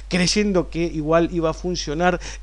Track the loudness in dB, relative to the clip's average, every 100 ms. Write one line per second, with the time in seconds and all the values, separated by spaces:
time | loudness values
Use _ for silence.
0 | -4 0 2 2 2 2 0 -2 -4 -2
1 | 2 4 4 0 -2 -2 -4 -4 -4 0
2 | 2 2 -4 -12